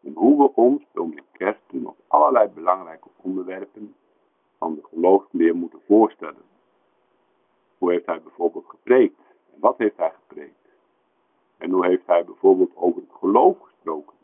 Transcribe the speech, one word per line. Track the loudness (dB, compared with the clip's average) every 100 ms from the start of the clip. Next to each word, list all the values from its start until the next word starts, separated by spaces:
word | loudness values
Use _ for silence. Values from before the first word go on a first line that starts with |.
En | -18
hoe | 0 2 4
we | 2
ons | 4 2 2 _
dominee | -10 -10 -10 _
Kersten | _ -6 -6 _ -12 -12
op | -16 _
allerlei | 2 2 2 0
belangrijke | -2 -4 -4 -6 -20 _ _
onderwerpen | -10 -10 -10 -14 -16 -18 -20 _ _ _ _ _ _ _
van | -10 -10
de |
geloofsleer | -12 -2 2 2 0 -2 0 0
moeten | -8 -14 _
voorstellen. | 2 2 -2 -18 -18 _ _ _ _ _ _ _ _ _ _ _ _ _ _
Hoe | -4
heeft | -4 -6
hij | -10
bijvoorbeeld | -12 -6 -6 -6 -18
gepreekt? | -20 0 2 2 _ _ _ _
En | _
wat | -2 0
heeft | -6 -4
hij | -8
gepreekt? | -8 _ -20 -20 _ _ _ _ _ _ _ _ _ _ _
En | -4
hoe | -2 0
heeft | -2 0
hij | -2 -2
bijvoorbeeld | 0 2 2 0 -2
over | -4 -4
het | -14
geloof | -8 -2 2 2 0
gesproken? | _ _ -12 -12 -14 _